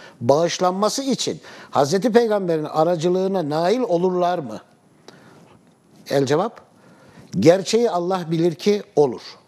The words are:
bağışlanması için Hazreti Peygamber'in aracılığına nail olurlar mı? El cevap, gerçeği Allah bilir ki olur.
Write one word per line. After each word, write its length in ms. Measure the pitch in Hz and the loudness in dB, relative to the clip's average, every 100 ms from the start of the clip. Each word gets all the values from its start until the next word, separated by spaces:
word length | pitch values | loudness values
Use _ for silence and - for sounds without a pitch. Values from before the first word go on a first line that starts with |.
| - - | -20 -4
bağışlanması 800 | 120 151 170 - 180 190 214 - | 2 2 2 0 -2 0 -2 -2
için 400 | 269 214 - 85 - - - | -2 -2 -4 -8 -12 -20 -4
Hazreti 400 | 127 139 190 240 | 0 2 0 2
Peygamber'in 520 | 220 233 208 180 160 | 2 2 0 0 -2
aracılığına 840 | 151 156 160 175 175 185 190 190 147 | -2 0 0 2 0 0 0 -2 -2
nail 300 | 151 175 254 | -2 0 0
olurlar 600 | 220 170 185 180 175 175 | 0 0 0 0 0 -2
mı? 200 | 127 104 - _ _ _ - - - - - - _ _ _ - - | -6 -12 -18 _ _ _ -20 -20 -20 -20 -20 -20 _ _ _ -20 -4
El 160 | 139 131 | -2 0
cevap, 360 | 151 226 - - _ - - - - - 87 | 0 -2 -8 -20 _ -20 -20 -20 -20 -10 2
gerçeği 500 | 135 190 - 226 233 | 4 4 2 0 0
Allah 320 | 175 175 185 160 | 0 -2 -4 -2
bilir 240 | 165 175 156 | -2 -2 0
ki 280 | 208 208 - - | 0 -2 0 2
olur. 260 | 139 98 - - | 2 0 -14 -20